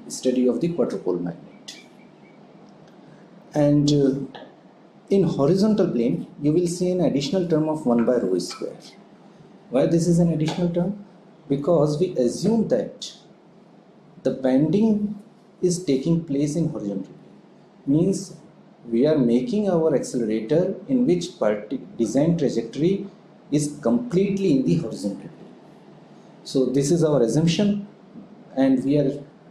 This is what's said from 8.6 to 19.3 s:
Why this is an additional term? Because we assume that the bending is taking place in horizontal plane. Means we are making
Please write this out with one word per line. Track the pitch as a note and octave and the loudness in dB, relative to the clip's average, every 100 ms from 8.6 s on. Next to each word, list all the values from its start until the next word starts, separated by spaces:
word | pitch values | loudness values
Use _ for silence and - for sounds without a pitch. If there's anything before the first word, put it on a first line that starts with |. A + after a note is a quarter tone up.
| - - - - - - - - - - - | -10 -12 -20 -20 -20 -20 -20 -20 -20 -20 -4
Why | B2 | 0
this | E3 E3+ F3 | 2 2 2
is | E3+ | 4
an | E3 | 2
additional | D3+ D#3 - E3+ | 0 -2 -2 -2
term? | F3 G3 - - - - - - | -2 -4 -6 -14 -20 -20 -16 -4
Because | D3 F3 E3 D3+ D3 | -2 2 2 2 0
we | F3+ B2+ | -2 0
assume | A#2+ - F#3 A3+ D#3+ | -2 0 0 0 0
that | A#2 - - - - - - - - - - - - - - | -2 -2 -10 -16 -16 -20 -20 -20 -20 -20 -20 -20 -20 -20 -8
the | C3+ | -6
bending | B2+ C3 C3 D#3 G#3+ A3 G3+ - - - - - - | -2 0 2 2 2 2 0 -2 -8 -16 -20 -20 -4
is | F3+ E3+ | -2 -2
taking | - C3 E3 D#3+ | -2 -2 0 -2
place | - C#3 D3 E3 | -2 -2 -2 -2
in | C#3+ | -4
horizontal | G#2+ G2+ F#2+ - | -4 -6 -6 -8
plane. | - - - - - - - C#3 | -16 -20 -20 -20 -20 -20 -10 0
Means | D3+ F#3+ F3+ - - - - - - A#2+ | 2 2 -2 -6 -18 -20 -20 -20 -20 -4
we | A#2 D3+ | 2 2
are | D#3 | 4
making | A#2 | 2